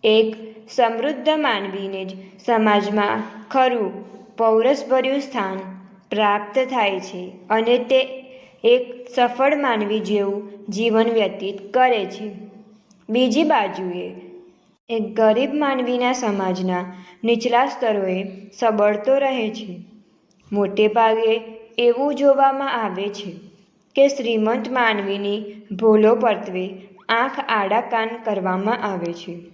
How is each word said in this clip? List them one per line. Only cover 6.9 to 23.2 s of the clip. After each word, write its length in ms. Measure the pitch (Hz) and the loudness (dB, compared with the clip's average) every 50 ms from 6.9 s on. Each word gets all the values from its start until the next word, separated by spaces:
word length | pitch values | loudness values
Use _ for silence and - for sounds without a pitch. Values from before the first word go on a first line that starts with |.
| 190 185 | 0 -4
છે 220 | 180 - - 180 180 185 - - - | -8 -10 -12 -12 -12 -12 -14 -18 -6
અને 320 | - 214 220 226 233 240 247 247 | -2 0 0 4 4 2 2 2
તે 160 | - 262 262 262 - - - - - - - - - _ _ | 2 2 2 2 0 -8 -14 -16 -18 -20 -20 -20 -20 _ _
એક 220 | - 226 247 254 247 - - - - | 4 4 4 4 2 -4 -10 -16 -16
સફળ 500 | - - 262 247 233 240 - 262 277 302 294 | -6 0 0 2 2 2 2 2 2 2 2
માનવી 420 | 285 262 233 214 208 202 214 220 | 0 0 0 0 0 -2 -2 -2
જેવું 420 | 185 185 208 208 202 196 202 208 208 - - - - | -2 0 0 0 0 0 -2 -6 -8 -12 -16 -16 -12
જીવન 440 | - 190 196 220 233 214 220 226 233 | -10 -6 -2 0 2 4 4 2 4
વ્યતીત 480 | 233 226 208 185 - - 190 196 202 202 - - | 2 2 0 0 -2 -6 -8 -8 -8 -10 -14 -4
કરે 360 | - 254 254 254 240 214 190 | 2 2 4 4 4 0 -2
છે. 220 | 180 - - 214 214 196 185 - - - - - _ _ _ _ _ _ _ _ - | -6 -8 -10 -12 -12 -12 -14 -18 -18 -20 -20 -20 _ _ _ _ _ _ _ _ -2
બીજી 340 | 214 247 254 247 220 285 330 | 0 2 2 2 2 2 2
બાજુએ 640 | 311 311 240 208 190 185 190 190 180 175 180 180 180 - - - - - - - - _ _ _ _ _ _ _ _ | 4 2 2 2 -2 -4 -6 -8 -6 -6 -8 -10 -10 -12 -14 -18 -20 -20 -20 -20 -20 _ _ _ _ _ _ _ _
એક 140 | 233 226 208 190 - | -4 -4 -4 -4 0
ગરીબ 360 | 220 220 214 214 233 269 277 277 | 2 4 4 4 4 2 0 0
માનવીના 600 | 294 302 277 269 254 247 240 247 247 247 247 254 | 0 0 0 0 0 0 -2 0 0 0 0 0
સમાજના 680 | 254 247 214 208 196 190 185 180 180 180 185 180 180 180 - - - - - - _ | 0 -2 -2 -2 -2 -2 -2 -2 -2 -2 -2 -2 -2 -4 -6 -12 -18 -20 -20 -18 _
નીચલા 480 | - 226 233 226 226 247 240 240 269 277 | 0 0 0 2 2 2 2 2 2 2
સ્તરોએ 500 | 277 - 254 226 214 202 190 185 180 185 190 190 190 - - - | -2 -2 -2 0 0 0 0 -2 -2 -4 -4 -8 -12 -16 -20 -20
સબળતો 640 | - - 247 226 214 208 208 208 208 208 208 262 269 277 | -8 -2 0 0 2 4 2 2 2 0 0 0 2 2
રહે 300 | 277 269 262 254 220 214 | 2 0 -2 -2 -4 -4
છે. 200 | 214 - - 196 180 175 - - - - _ _ _ _ _ _ _ _ _ - | -6 -8 -12 -12 -14 -14 -16 -20 -20 -20 _ _ _ _ _ _ _ _ _ -6
મોટે 340 | 202 202 202 190 202 202 214 214 | -2 -2 0 0 2 2 2 4
ભાગે 460 | 214 233 226 220 220 226 226 220 220 220 220 - - - - - - | 4 4 4 4 4 2 2 0 0 0 -4 -10 -18 -18 -20 -12 -4
એવું 400 | - 240 240 240 240 277 294 285 | 2 2 4 4 4 0 -2 0
જોવામાં 580 | 247 277 277 269 262 277 269 269 269 277 269 262 | 4 6 6 6 6 6 4 4 0 -2 -2 -2
આવે 340 | 240 220 202 180 185 202 202 | -2 -4 -4 -4 -4 -6 -6
છે 220 | 196 - | -6 -8